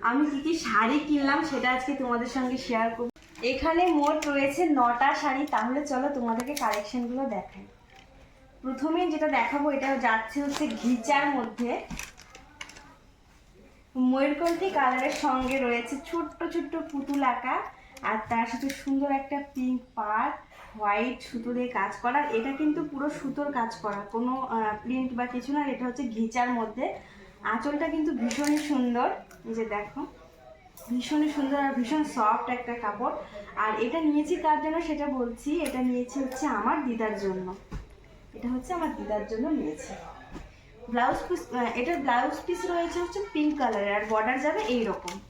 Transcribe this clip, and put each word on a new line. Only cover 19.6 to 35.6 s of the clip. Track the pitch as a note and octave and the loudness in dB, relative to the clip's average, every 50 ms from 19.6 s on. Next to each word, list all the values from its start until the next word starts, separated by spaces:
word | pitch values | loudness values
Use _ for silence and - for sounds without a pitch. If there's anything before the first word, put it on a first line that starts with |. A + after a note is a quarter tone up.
| B3+ B3+ B3+ B3 - - - - | 0 0 0 -2 -2 -6 -6 -4
পাড় | A3 G#3 G#3+ G#3+ A#3+ C#4+ - - - - - - - - - | -2 0 2 2 2 0 -2 -4 -12 -18 -20 -20 -20 -18 -10
হোয়াইট | A3 G#3+ G3+ G#3 G#3+ A3+ B3+ - - - - | -2 2 2 4 4 2 0 -2 -6 -10 -8
সুতো | - A#3+ A3 A#3+ B3 | -8 -6 -4 -2 -2
দিয়ে | A#3+ B3 A#3+ - G#3+ | 0 0 0 0 0
কাজ | G3 G#3 - - - | -2 -2 -2 -2 -2
করা। | A#3+ B3+ D4 D4 D4 A3+ | 2 2 2 2 2 0
এটা | A3+ A3+ C4+ C#4 C#4 | 0 0 0 -2 2
কিন্তু | D#4 D4+ D4 E4+ D#4 - | 2 2 2 2 0 -4
পুরো | C#4+ C4+ C#4 D4 D4 - | -4 -2 -2 -2 -2 -2
সুতোর | - C4+ - - D4 C#4+ C#4 B3+ | -6 -6 -2 -2 -2 -2 0 0
কাজ | A#3 A3+ - - - | 0 -2 -2 -4 -4
করা, | G#3+ G3+ G3+ G3+ - - | -4 -4 -4 -6 -4 -4
কোনো, | A3+ A#3+ B3 B3+ C4+ C4 B3+ A3+ | -2 0 0 0 -2 -2 -2 0
আহ, | A3+ A3 G#3+ G#3 G#3+ - | 0 0 0 -2 -4 -4
প্রিন্ট | A#3 B3+ C4 C4 B3 A#3 A#3 | -2 -2 0 0 -2 0 -2
বা | B3 B3 B3 | -2 -2 -2
কিছু | B3 A#3+ - C#4+ | -6 -4 0 0
না। | D4 C#4+ C#4 B3 | 0 0 0 -2
এটা | A3+ B3 B3+ | -2 -2 -4
হচ্ছে | A#3 - C#4+ A#3 G#3+ | -4 -4 -4 -4 -2
ঘিচার | A3 A3+ A3 - B3 B3 B3 B3+ A#3 | -2 -2 0 2 2 2 2 2 0
মধ্যে। | A3 G#3+ G#3 A#3 C4+ F#4+ - - - - - - - - - - G#3+ G#3 A3 | 0 -2 -2 -2 -2 -2 -4 -6 -12 -18 -20 -20 -20 -20 -20 -8 -4 -2 -2
আঁচলটা | A3+ - D4 D4 C#4+ D#4+ D#4+ D4+ | 0 0 -2 -2 0 0 0 0
কিন্তু | D#4+ D4+ D4+ C#4+ A#3 A3+ | 0 0 0 0 0 0
ভীষণই | A#3+ A#3 C#4 D4 D4 D4+ D4+ - - | 0 0 0 2 2 2 2 2 0
সুন্দর, | D4 B3+ B3 B3 A#3+ A#3 B3+ F4 - - - - - - - A3+ | 2 2 2 2 2 2 2 0 0 -4 -10 -16 -20 -18 -10 -8
এই | A3+ A3+ | -4 -4
যে | A3 G#3 G3+ | -2 -2 -2
দেখো, | G#3 G#3 G#3 - C4+ - - - - - - - - - - - - - - - - - - | -4 -6 -6 -8 -10 -10 -10 -10 -20 -20 -20 -20 -20 -20 -20 -20 -20 -20 -20 -20 -20 -6 -4
ভীষণই | A#3+ B3 A#3+ - D4+ D4+ D4+ D4+ D4 | -2 -2 -2 0 2 4 4 2 2
সুন্দর | D4 C#4 C4+ C#4 C#4+ C#4+ | 0 0 2 2 2 2
আর | C#4 A#3 A#3+ | 2 2 0
ভীষণ | B3 A3+ D4 D#4 D4+ D4 - | 0 2 2 2 0 0 2
সফট | B3 A3 G#3+ G#3+ - - A#3+ B3 A#3+ | 2 4 4 4 4 2 -2 -4 -4
একটা | - - A#3+ A#3+ G#3+ | -4 -6 -6 -4 -4
কাপড়। | G#3 G3+ G3+ A#3+ D4 D4+ D4+ - - - G#3 - - - F#3+ G3+ | -4 -4 -2 -2 -2 -2 -4 -10 -10 -12 -14 -14 -12 -4 -2 0
আর | A3 G#3+ G#3 A3 | 0 2 0 0
এটা | B3 - E4 D#4+ D4+ | 0 0 2 2 4
নিয়েছি | D4 D4 D4+ - F4+ - - | 4 4 4 2 0 2 4
কার | D#4 D4+ D4 D4+ | 4 4 4 2
জন্য | D#4 D#4 E4 E4 D#4 | 0 0 0 0 0
সেটা | D4+ C#4+ C#4+ C#4+ C4 B3+ | -2 -2 0 -2 0 0
বলছি, | A#3+ A#3 A3+ - - C#4+ D4+ F4 | -2 -2 -4 -6 -4 -2 0 0